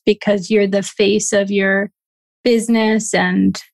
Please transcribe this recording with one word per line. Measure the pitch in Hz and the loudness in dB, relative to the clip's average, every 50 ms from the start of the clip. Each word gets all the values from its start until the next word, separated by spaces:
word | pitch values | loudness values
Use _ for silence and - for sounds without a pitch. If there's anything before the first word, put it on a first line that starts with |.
| _ | _
because | 214 208 - - 214 202 196 175 - | -2 -2 0 -2 -2 -2 -2 -2 0
you're | 220 208 202 196 | 0 0 2 0
the | 196 196 | 0 -2
face | 190 - - - 202 196 208 214 - - | -4 -4 -2 0 0 0 0 0 -2 -2
of | - 202 202 196 | -2 -2 -2 0
your | 202 196 196 196 196 196 202 208 - _ _ _ _ _ _ _ _ _ - | 0 0 0 0 0 0 -2 -4 -8 _ _ _ _ _ _ _ _ _ 0
business | 247 233 226 226 233 233 220 220 214 220 214 214 - - | 2 2 2 2 0 0 2 2 2 0 0 -2 -2 -2
and | 180 180 180 185 196 190 190 - - - _ | -2 0 0 0 2 2 0 0 -2 -8 _